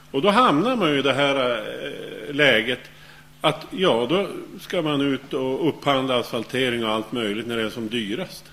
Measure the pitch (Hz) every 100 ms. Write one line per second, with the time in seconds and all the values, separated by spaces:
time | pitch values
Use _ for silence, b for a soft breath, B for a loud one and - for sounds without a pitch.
0 | B 139 196 214 247 147 233 247 160 139
1 | 135 131 143 139 123 113 107 123 143 -
2 | - 98 - 143 143 110 117 123 - B
3 | B B B - 156 147 - 180 180 117
4 | 123 190 185 - - 185 - 180 156 143
5 | 143 131 - 139 131 135 160 - 147 135
6 | 131 123 - 120 104 127 131 117 110 110
7 | 107 123 104 107 117 117 110 117 110 120
8 | 101 135 180 - -